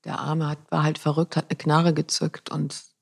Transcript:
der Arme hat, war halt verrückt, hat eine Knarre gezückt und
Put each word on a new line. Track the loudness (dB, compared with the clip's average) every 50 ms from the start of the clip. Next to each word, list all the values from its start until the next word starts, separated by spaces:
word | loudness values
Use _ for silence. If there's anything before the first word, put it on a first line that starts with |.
| _
der | -6 -6 -6
Arme | -4 -2 -2 0 -2 -2
hat, | -4 -6 -6 _
war | 0 2 2
halt | 0 0
verrückt, | 0 -2 0 2 2 0 2 0
hat | -4 -2 -2
eine | -8
Knarre | -2 2 4 4 6 6 4 2
gezückt | 2 0 -2 -2 -2 -2 -4 -4 -8 _ -8
und | -4 -4 -4 -4 -6 -10 -18 _ _ _